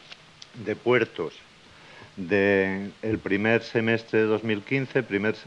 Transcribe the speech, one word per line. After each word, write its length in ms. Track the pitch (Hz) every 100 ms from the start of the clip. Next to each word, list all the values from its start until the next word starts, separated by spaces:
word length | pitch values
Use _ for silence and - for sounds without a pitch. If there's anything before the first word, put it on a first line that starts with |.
| - - - - -
de 220 | 120 101 104
puertos 580 | 117 123 110 - 80 - - - - - - - - -
del 1000 | 87 98 98 98 95 95 101 - 110 107
primer 400 | 92 101 110 113
semestre 560 | - 117 113 113 - 110
de 60 | 110
dos 180 | 107
mil 180 | 113 104
quince, 400 | - 135 131 135
primer, 340 | 117 101 107 107